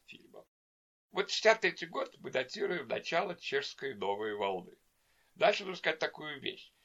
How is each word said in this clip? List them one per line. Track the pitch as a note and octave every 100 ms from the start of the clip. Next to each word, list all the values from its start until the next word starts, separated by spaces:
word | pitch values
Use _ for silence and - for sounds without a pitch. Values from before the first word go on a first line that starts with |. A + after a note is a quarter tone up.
фильмов. | - - - - - _ _ _ _ _ _
Вот | F#3 G#3
шестьдесят | - A3 A3+
третий | F3+ D#3+ E3+
год | C4 C4+ -
мы | -
датируем | C3 B2+ - G3 E3+ A#2
начало | A2 - E3 F#3+ E3+
чешской | - C#3 C#3 - C#3
новой | G#2+ F#2+ G2+ G#2+
волны. | G#2 G2 F#2 F2+ - _ _ _ _ _
Дальше | - F3 G#3
нужно | F#3+ F3
сказать | E3 D#3+
такую | D#3 - D3+ C#3
вещь. | - - - _